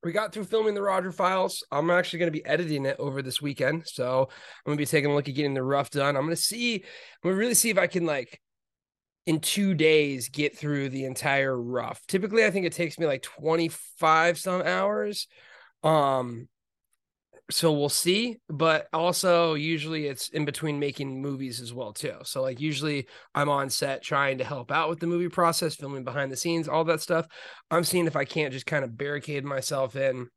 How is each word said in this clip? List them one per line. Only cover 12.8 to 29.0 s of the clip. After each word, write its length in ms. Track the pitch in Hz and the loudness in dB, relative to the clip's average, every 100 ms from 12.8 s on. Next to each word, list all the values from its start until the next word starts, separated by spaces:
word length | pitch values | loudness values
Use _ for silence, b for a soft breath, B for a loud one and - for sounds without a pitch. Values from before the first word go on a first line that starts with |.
| 170 - | -4 -2
me, 60 | 165 | -2
like, 160 | 135 | -2
twenty-five 1160 | - - 151 165 165 - - - 160 160 165 165 | -6 -6 0 2 0 -4 -16 0 4 6 4 2
some 240 | 190 185 | -2 -2
hours. 680 | 165 185 196 208 208 202 - B B B B _ | 0 0 0 0 -2 -6 -10 B B B B _
Um, 680 | 151 156 139 135 123 117 123 _ _ _ _ _ _ _ _ - _ | 4 4 4 2 -2 -8 -14 _ _ _ _ _ _ _ _ -20 _
so 220 | - 170 | 2 2
we'll 160 | 151 143 | 4 2
see, 520 | - 165 190 240 220 _ | 2 2 2 0 -6 _
but 380 | 151 160 156 - | 0 2 2 0
also 600 | 160 170 175 185 170 170 | 0 0 2 4 4 4
usually 520 | 156 156 165 151 160 147 | 2 -2 -2 -4 -4 -4
it's 220 | 135 - | -6 -6
in 160 | 147 | -2
between 360 | 147 139 156 147 | -2 -2 -2 -2
making 420 | 143 - 139 131 | -2 -4 -6 -4
movies 400 | 139 135 135 117 | -6 -6 -6 -8
as 120 | 120 | -10
well 200 | 120 113 | -10 -10
too. 220 | 104 139 104 | -6 -8 -8
So, 180 | - 139 | -8 -4
like, 180 | 131 123 | -4 -2
usually 480 | 156 143 151 143 127 B B | -4 -2 -2 -4 -6 B B
I'm 140 | - 147 | -2 2
on 220 | 139 135 | 2 0
set 340 | - 143 135 | -2 -2 -4
trying 360 | - 147 139 135 | -2 0 2 0
to 40 | |
help 260 | 123 143 120 | -4 -6 -4
out 200 | 143 156 | -2 0
with 100 | 165 | -2
the 80 | 170 | -2
movie 220 | 175 175 | 0 -2
process, 440 | 175 170 165 165 | 2 2 4 -2
filming 300 | - 139 139 | -4 -8 -8
behind 260 | 131 131 139 | -6 -4 -4
the 60 | 131 | -4
scenes, 320 | 170 165 160 | -2 0 2
all 160 | 151 | 2
that 160 | 160 156 | 2 2
stuff. 260 | - 165 165 B B B _ | 2 0 0 B B B _
I'm 140 | 165 165 | 0 2
seeing 200 | 180 165 | 2 2
if 120 | 143 | 0
I 80 | 139 | -2
can't 260 | 160 147 | -2 -2
just 140 | 131 - | -4 -2
kind 180 | 151 | -2
of 140 | 131 | -2
barricade 480 | 113 | -6